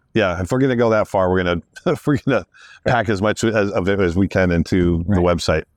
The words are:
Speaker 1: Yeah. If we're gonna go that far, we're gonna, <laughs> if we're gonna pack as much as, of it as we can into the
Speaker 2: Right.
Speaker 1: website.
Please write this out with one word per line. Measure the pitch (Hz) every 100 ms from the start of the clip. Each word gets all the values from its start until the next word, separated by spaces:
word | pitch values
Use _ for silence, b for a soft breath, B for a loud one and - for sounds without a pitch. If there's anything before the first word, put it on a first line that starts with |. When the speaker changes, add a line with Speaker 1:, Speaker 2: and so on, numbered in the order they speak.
| _
Speaker 1:
Yeah. | 113 95 85
If | 92
we're | 131
gonna | 135 120
go | 117
that | 107 95
far, | 101 92
we're | 92
gonna, | 90 87 -
<laughs> | - -
if | 143 -
we're | 139 135
gonna | 113 - B B B -
pack | 120 107
as | 98
much | 107 104 113
as, | 107 101
of | 98 92
it | 98
as | 90 87
we | 95
can | 98 92
into | 85 82 95 87 85 85
the | 95
Speaker 2:
Right. | 87 85
Speaker 1:
website. | - 78 -